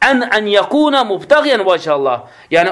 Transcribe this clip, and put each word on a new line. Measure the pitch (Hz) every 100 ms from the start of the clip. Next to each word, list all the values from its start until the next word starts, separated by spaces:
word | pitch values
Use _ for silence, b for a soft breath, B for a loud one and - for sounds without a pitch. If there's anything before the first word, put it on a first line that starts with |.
an | 247 262 240
an | 214 208
yakuna | 202 - 285 302 277
mubtaghiyan | 226 185 151 294 294 233 190
vechallah. | 170 160 143 135 120 B B B
Yəni | 165 185